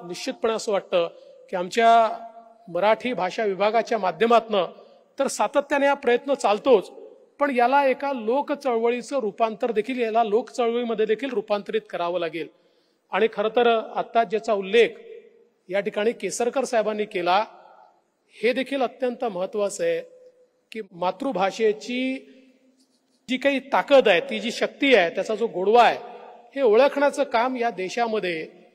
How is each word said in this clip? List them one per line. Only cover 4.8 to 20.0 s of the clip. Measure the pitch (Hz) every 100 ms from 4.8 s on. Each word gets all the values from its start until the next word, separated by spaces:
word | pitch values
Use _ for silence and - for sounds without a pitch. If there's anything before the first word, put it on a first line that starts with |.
| - - _ -
तर | 262
सातत्याने | - 208 285 285 285 277
हा |
प्रयत्न | 277 240 247 247
चालतोच, | 269 208 208 277 208 - - - - _ -
पण | 285 240
याला | 240 277
एका | 277 254 277
लोकचळवळीचं | 262 214 269 277 285 269 226 233 247 233 277
रूपांतर | 214 - 226 220 247
देखील, | 214 214 254
याला | 226 220
लोकचळवळीमध्ये | 220 214 - - 233 233 233 214 220
देखील | 220 269
रूपांतरित | 208 196 208 202 214 -
करावं | 175 175 180
लागेल. | 170 160 - _ _ _ _ _ _
आणि | 190 220
खरं | 208 214 233
तर | 240 226 -
आत्ता | 202 165 226
ज्याचा | 208 214 233
उल्लेख | 202 190 233 202 - - - - _ _ _ -
या | 190
ठिकाणी | 202 208 214
केसरकर | 240 190 - 240 262
साहेबांनी | 247 226 208 208
केला, | 214 185 175 190 220 - - - - _ _ _ _ -
हे | 220
देखील | 254 254 277
अत्यंत | 233 - 247 233
महत्त्वाचं | 240 180 190 208 202 196
आहे | 170 165